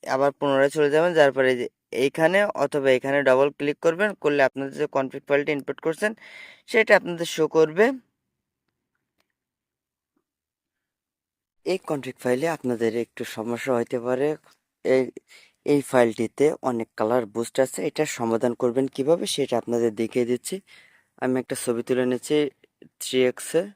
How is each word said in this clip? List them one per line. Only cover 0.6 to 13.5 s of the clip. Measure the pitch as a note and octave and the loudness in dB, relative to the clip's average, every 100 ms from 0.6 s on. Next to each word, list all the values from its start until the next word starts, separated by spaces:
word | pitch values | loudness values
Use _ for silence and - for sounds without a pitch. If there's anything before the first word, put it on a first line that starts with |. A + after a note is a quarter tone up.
| C#3 D#3 | 2 2
চলে | D3 | 2
যাবেন, | D3+ E3+ E3 | 2 2 4
যার | C#3+ C3 | 4 4
পরে | C3 | 2
এই | B2+ | 2
যে | A#2+ _ _ - | -4 _ _ -2
এইখানে | C3+ D3 D#3+ F#3+ G#3 - | -2 2 2 4 0 0
অথবা | C#3+ D3+ C3+ B2+ | -2 0 2 2
এখানে | C3+ C#3+ C3+ | 2 0 4
ডাবল | B2+ C#3+ C#3+ | 4 4 0
ক্লিক | C#3+ D3 E3+ | -6 -2 -2
করবেন, | E3 G#3 F#3+ | 0 -2 -2
করলে | D3+ C#3+ C3 | -2 2 2
আপনাদের | - C3+ C#3+ | 0 -8 -6
যে | D3 C#3 | -4 -2
কনফিগ | C3+ C#3 _ | -4 -8 _
ফাইলটি | C#3+ D3 D3 | 0 0 -4
ইনপুট | C3 C#3 - | -6 -6 -6
করছেন | D#3+ G#3+ A3 - - - - _ | -2 -4 -6 -18 -20 -20 -20 _
সেটা | A#3 A3 G3+ | 0 4 4
আপনাদের | - E3+ E3 - | 2 -6 -6 -2
শো | D#3 D#3+ | 0 4
করবে। | D#3 D#3+ A3+ C4+ _ _ _ _ _ _ _ _ _ _ _ _ _ _ _ _ _ _ _ _ _ _ _ _ _ _ _ _ _ _ _ _ _ _ _ _ - | 2 4 2 2 _ _ _ _ _ _ _ _ _ _ _ _ _ _ _ _ _ _ _ _ _ _ _ _ _ _ _ _ _ _ _ _ _ _ _ _ -4
এই | F#3+ - | -4 -2
কনফিগ | D3+ C3 - | -6 -6 -6
ফাইলে | B2+ B2+ D#3+ D#3 | -2 0 0 -4
আপনাদের | B2+ A#2 A2+ A2+ | -2 0 0 -2
একটু | A#2 - A#2+ - | -6 -8 -12 -8
সমস্যা | A2+ | -6